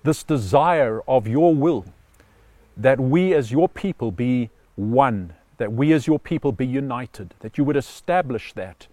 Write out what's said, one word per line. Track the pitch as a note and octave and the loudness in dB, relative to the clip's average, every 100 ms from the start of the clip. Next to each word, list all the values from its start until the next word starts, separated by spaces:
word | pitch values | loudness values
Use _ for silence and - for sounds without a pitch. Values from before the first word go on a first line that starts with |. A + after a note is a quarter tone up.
this | D3 D3+ | -2 -4
desire | - D3 G2 C#3 D#3+ E3 B2 A2 - | -2 -2 2 2 4 2 0 -2 0
of | C3 A2 | 0 2
your | C3 E3+ | 4 4
will, | D3+ D#3+ C3 - - _ _ _ _ _ _ _ - | 4 2 0 -6 -20 _ _ _ _ _ _ _ 0
that | A#2+ C3 | 2 2
we | C3 D#3+ F#3 | 2 2 4
as | D#3+ A2+ | 2 0
your | C3+ F#3 | 0 0
people | - G3 - A#2 | -2 -6 -4 -6
be | F#2 B2 B2+ A2+ _ _ | -2 -2 0 -2 _ _
one, | - G#2 B2 C3+ G#2+ F2 - _ _ | -8 0 2 2 0 -8 -16 _ _
that | G#2 | -6
we | A2+ D3 | 0 2
as | D#3+ | 2
your | D3+ D3+ | 2 -2
people | - D#3+ C#3+ | -2 -4 -4
be | G#2 B2+ | -4 -4
united, | C3+ C#3 B2 B2+ - F2+ _ | -4 -6 -8 -12 -16 -18 _
that | G#2+ - | -10 -4
you | |
would | C#3+ C#3 | 0 -2
establish | - - - F3 C#3+ A2+ - | -4 -12 -2 -2 0 -6 -8
that | - F#2+ - - | -12 -12 -14 -20